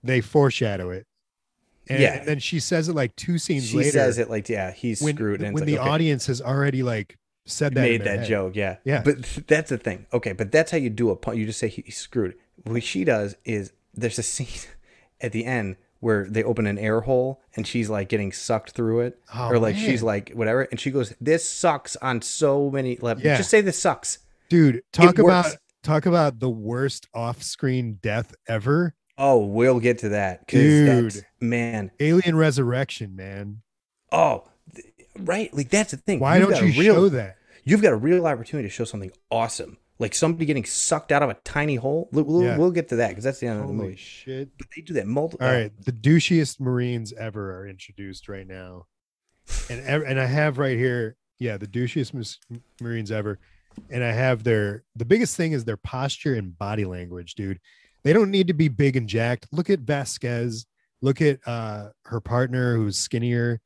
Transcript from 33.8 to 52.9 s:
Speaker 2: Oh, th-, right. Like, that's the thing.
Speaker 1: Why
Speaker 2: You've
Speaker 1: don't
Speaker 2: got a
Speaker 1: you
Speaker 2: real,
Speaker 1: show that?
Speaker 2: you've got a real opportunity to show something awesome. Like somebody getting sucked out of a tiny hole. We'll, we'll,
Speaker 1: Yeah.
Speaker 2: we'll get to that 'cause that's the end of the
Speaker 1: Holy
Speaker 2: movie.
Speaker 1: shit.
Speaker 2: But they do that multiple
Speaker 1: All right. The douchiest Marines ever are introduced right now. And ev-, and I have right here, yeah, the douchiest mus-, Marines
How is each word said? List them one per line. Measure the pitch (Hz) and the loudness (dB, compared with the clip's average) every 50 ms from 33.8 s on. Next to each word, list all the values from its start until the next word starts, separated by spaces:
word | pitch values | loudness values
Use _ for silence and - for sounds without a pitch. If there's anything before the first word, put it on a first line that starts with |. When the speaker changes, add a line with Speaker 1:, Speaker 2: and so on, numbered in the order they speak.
| _ _ _ _ _ _ | _ _ _ _ _ _
Speaker 2:
Oh, | - 165 165 151 113 - - _ _ _ _ - - | 2 4 4 4 2 -2 -6 _ _ _ _ -20 -20
th-, | - - _ _ _ - _ _ - | -20 -20 _ _ _ -20 _ _ -8
right. | 190 170 175 208 220 - - | -4 -4 -2 -2 -4 -4 -4
Like, | 139 139 120 | -6 -2 0
that's | - 208 214 - | 2 0 2 0
the | - | -6
thing. | 135 _ - 196 139 | -8 _ -2 0 0
Speaker 1:
Why | 135 139 165 | 2 4 6
Speaker 2:
You've | 185 185 196 | 6 6 6
Speaker 1:
don't | 190 - | 4 4
Speaker 2:
got | |
a | 196 180 | 4 4
Speaker 1:
you | 127 127 | 4 6
Speaker 2:
real, | 175 214 208 | 6 8 8
Speaker 1:
show | 165 190 196 | 8 6 6
that? | 147 123 107 95 92 _ _ _ _ - _ | 4 0 -4 -6 -12 _ _ _ _ -10 _
Speaker 2:
you've | 135 180 214 | 2 4 6
got | 208 185 | 6 4
a | 127 | 4
real | 107 120 156 175 180 170 | 4 2 2 2 2 2
opportunity | 160 143 113 113 - - 151 117 98 | 0 -2 -2 -6 -8 -6 -6 -6 -6
to | |
show | - - 120 | -6 -6 -8
something | - - 104 98 92 - _ _ _ | -6 -6 -10 -12 -12 -14 _ _ _
awesome. | 113 117 113 113 - - - - - _ _ _ _ _ | -2 -2 -2 -2 -4 -10 -12 -12 -16 _ _ _ _ _
Like | 117 104 - | -6 -4 0
somebody | - - 160 170 165 165 | 2 2 2 2 0 0
getting | 143 151 135 107 | 0 0 -2 -2
sucked | - - - - - 170 151 - - | -4 -4 -4 -2 0 -2 -2 0 0
out | 147 143 | 2 2
of | 147 127 | 2 0
a | 101 - _ | -2 -6 _
tiny | - - 147 147 151 143 | -6 -4 -2 0 0 -2
hole. | 120 113 131 143 165 175 - | -2 -2 -2 -2 -2 -4 0
We'll, | 127 143 151 | 0 0 2
we'll, | 139 156 175 | 4 2 2
Speaker 1:
Yeah. | 180 - 117 | 4 4 4
Speaker 2:
we'll | 147 165 180 | 4 2 2
get | 175 175 160 - | 2 0 -2 -2
to | 123 | 0
that | 117 117 104 - | 0 0 0 -2
'cause | 98 110 | -4 -6
that's | 135 131 - | -6 -4 -4
the | - 120 | -4 -4
end | 113 104 | -4 -4
of | 104 | -4
the | - 98 | -4 -4
Speaker 1:
Holy | 107 104 95 | -6 -6 -6
Speaker 2:
movie. | 95 | -8
Speaker 1:
shit. | 95 - - - - - 131 131 131 139 135 _ | -12 -18 -20 -20 -18 -14 -12 -10 -10 -10 -12 _
Speaker 2:
But | _ - _ - | _ -20 _ -18
they | - | -20
do | 160 160 170 | -12 -4 -4
that | 131 95 | -4 -2
multiple | 101 120 139 151 165 - - 127 | -2 -2 -2 -2 -4 -4 -2 0
Speaker 1:
All | 127 | 2
right. | 127 123 113 107 - - - | 2 2 0 -4 -8 -8 -6
The | 131 | -6
douchiest | 123 110 107 143 160 165 - - 175 165 151 131 - _ | -6 0 4 6 6 6 6 4 2 2 2 0 -4 _
Marines | 135 127 123 123 123 123 120 117 113 101 | -4 -2 -2 0 -2 -2 -4 -6 -6 -8
ever | 123 107 110 110 101 107 101 95 92 92 | -12 -10 -10 -10 -8 -8 -8 -8 -10 -12
are | 98 | -14
introduced | 101 95 92 - - 101 - 101 98 92 - - - | -16 -18 -18 -20 -20 -16 -14 -14 -14 -14 -16 -14 -14
right | 101 95 95 | -14 -14 -14
now. | 92 95 92 92 90 90 90 87 _ _ _ _ _ _ _ _ _ _ _ _ - - - - - | -16 -16 -16 -16 -16 -18 -20 -20 _ _ _ _ _ _ _ _ _ _ _ _ -4 -4 -4 -4 -6
And | 123 120 135 | -10 -10 -4
ev-, | 135 139 156 151 | -2 -2 -2 -2
and | 135 135 135 | -2 0 0
I | 131 | 0
have | 123 131 151 151 151 135 | 0 2 2 2 0 0
right | 127 147 135 127 117 | 0 -2 -2 0 0
here, | 123 131 123 123 113 110 - _ _ _ _ _ | 0 0 0 0 -4 -6 -8 _ _ _ _ _
yeah, | 123 117 107 98 | -6 -6 -4 -6
the | 104 | -10
douchiest | 101 98 120 127 120 - 160 127 - - | -8 -4 -4 -4 -2 -2 -4 -4 -4 -6
mus-, | 131 110 - - _ _ _ 120 120 _ _ _ _ | -10 -10 -10 -12 _ _ _ -18 -18 _ _ _ _
Marines | 120 117 | -10 -8